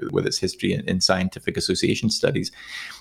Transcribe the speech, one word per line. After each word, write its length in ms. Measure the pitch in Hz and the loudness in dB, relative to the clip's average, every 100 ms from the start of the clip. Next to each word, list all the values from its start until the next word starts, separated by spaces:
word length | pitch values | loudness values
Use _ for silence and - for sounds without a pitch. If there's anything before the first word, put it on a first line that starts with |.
| - | -2
with 160 | 95 - | 0 0
its 100 | - | 0
history 360 | 92 - 95 | -2 0 0
in, 80 | 95 92 | 0 0
in 100 | 92 | 2
scientific 560 | - 92 92 - - - | 2 2 0 -2 -4 -2
association 540 | - 90 98 101 107 | 0 2 2 2 0
studies. 420 | - - 107 - - - - - - | 2 2 2 -2 -8 -14 -12 -12 -10